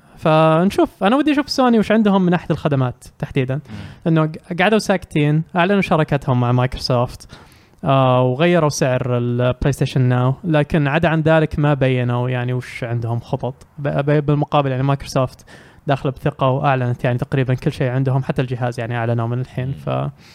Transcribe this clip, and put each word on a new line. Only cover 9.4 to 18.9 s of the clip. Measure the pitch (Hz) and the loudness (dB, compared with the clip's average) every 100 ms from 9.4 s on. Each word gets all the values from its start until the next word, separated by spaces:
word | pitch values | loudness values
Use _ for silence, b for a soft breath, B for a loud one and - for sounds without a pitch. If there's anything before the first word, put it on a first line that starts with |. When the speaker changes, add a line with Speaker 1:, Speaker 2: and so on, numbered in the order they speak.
| 123 123 147 | 0 0 -2
Speaker 1:
ستيشن | 135 139 135 | 0 -2 0
ناو، | 123 123 127 131 | 2 2 0 -2
لكن | 175 151 147 175 143 | 0 0 2 0 2
عدا | 156 165 | 4 4
عن | 160 | 4
ذلك | 156 160 151 - | 4 4 2 0
ما | 147 | 0
بينوا | 139 131 127 123 123 123 | 2 2 0 0 -2 -2
يعني | 127 123 | -4 -4
وش | 127 - - | -4 -6 -10
عندهم | 117 117 117 117 | -6 -4 -4 -6
خطط. | - 127 123 - - - | -4 -6 -6 -10 -16 -8
ب-، | 143 | -4
ب-، | 151 143 147 143 | -2 0 0 2
بالمقابل | 147 147 147 135 | 0 0 0 0
يعني | 127 | 0
مايكروسوفت | 139 139 - 139 127 - - B B B - | 0 -2 -2 -2 -2 -6 -20 B B B -4
داخلة | 135 143 | -2 -2
بثقة | - 151 - 131 | -4 -4 0 0
وأعلنت | 135 147 131 123 123 | 0 0 0 0 -2
يعني | 127 123 | -2 -2
تقريبًا | - 135 127 | -2 -2 0
كل | 131 156 | -2 -2
شيء | - 131 | -2 -2
عندهم، | 131 135 135 | 0 0 0
حتى | - - | -2 -2
الجهاز | 127 120 123 120 | -4 -4 -6 -6
يعني | 117 | -6